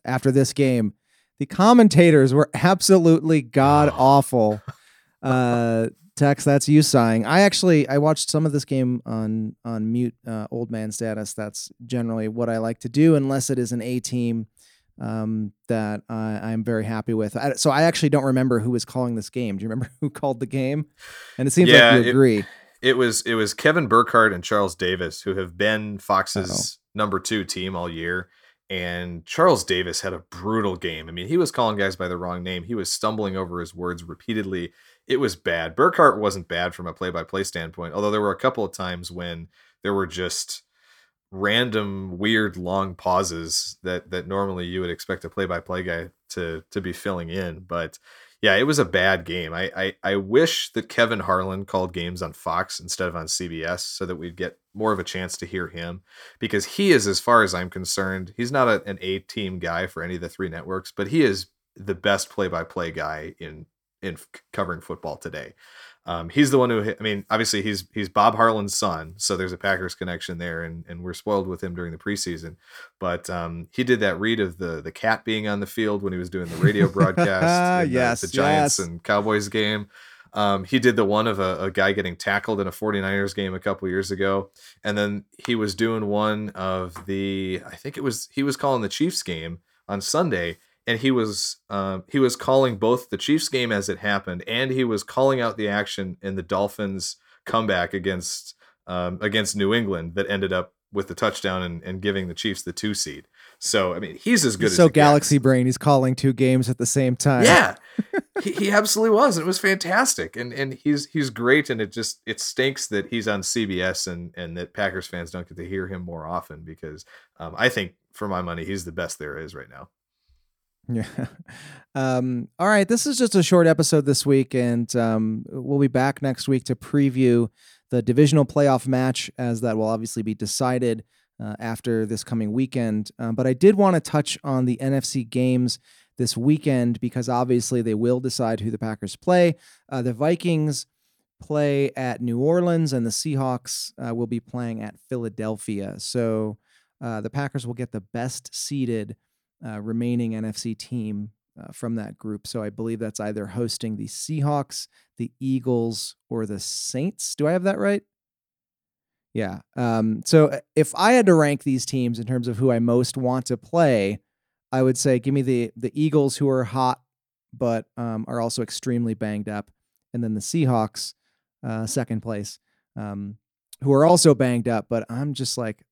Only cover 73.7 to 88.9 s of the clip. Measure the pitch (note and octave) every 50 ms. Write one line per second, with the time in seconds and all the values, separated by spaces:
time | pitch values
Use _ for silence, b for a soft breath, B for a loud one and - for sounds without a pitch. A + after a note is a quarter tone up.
73.7 | - - B2 B2 B2 G#2+ G#2+ F#2+ E2+ E2+ G#2 A2+ A#2 G#2+ G2+ F2+ E2+ F#2 F#2 E2+
74.7 | D#2+ D2+ D#2 E2 - - - A2+ A2 - - A2+ A2 G#2+ G#2+ G#2 G2+ G2+ G2+ -
75.7 | - A#2 A2 G#2+ G#2 G2 G2 F#2+ F#2 F2+ F2+ F2 F#2 F#2 F2 E2 E2 E2 - G#2
76.7 | G#2 G2+ G2 - G3 - - F#3+ F#3 F3 F3 - - F#2 D#3+ E3+ F3 F3+ F3+ F3+
77.7 | F3+ F3+ E3+ C#3 B2 B2+ B2 A#2+ A#2+ - - E2+ - - - D3 D3+ D3+ D3 C#3+
78.7 | - - F#2 E2 E2+ E2+ - - G#2 G#2 G#2 A2 G#2+ G#2 G2+ G2+ G#2+ A2 G#2+ G#2
79.7 | G#2+ G#2 G2+ G2+ B B B B B B B B - G#2 G#2 G2+ G2+ F#2+ F2+ -
80.7 | C3+ B2+ A#2 B2 A2 A#2 G#2+ G2 G#2 G#2+ A2+ A#2 G#2 G2 F#2+ F#2 F2+ D2+ F#2+ G2
81.7 | F2+ G2 F#2+ G2 G2 G2+ F#2 F2+ E2+ - - G2+ G2 G2+ - - A2 G2 G2 F2+
82.7 | - - G#2+ G#2+ G#2 G2 F#2+ F#2+ G2 G2 G2 G2 - G#2 G2 F#2 F#2 F#2 - G#2
83.7 | F#2+ - G2 F#2 F2+ F#2+ F#2+ F#2+ G2 F2+ G2 G2 G2 G2 G2 - b b b b
84.7 | b b b G#2+ G#2 G#2 G#2 G2+ G2+ G2+ - _ _ _ - - A#2+ A2 G#2+ G2+
85.7 | F2+ F#2+ A2+ A#2 A2+ A2 G#2+ G2+ G#2 G#2 G#2+ G#2+ G#2+ G#2+ G#2+ G#2 - F#2 F#2 F#2+
86.7 | F#2 F#2+ F#2 F2 E2+ - F#2 G2 G2 G2 G2 G2 F#2+ F#2+ F#2+ F#2 F#2 F2 - -
87.7 | - - - C#3 - - C#3+ C3 A2 - - - - C#3 C#3 C#3+ C3 - - C#3
88.7 | C3 A#2+ G#2+ G2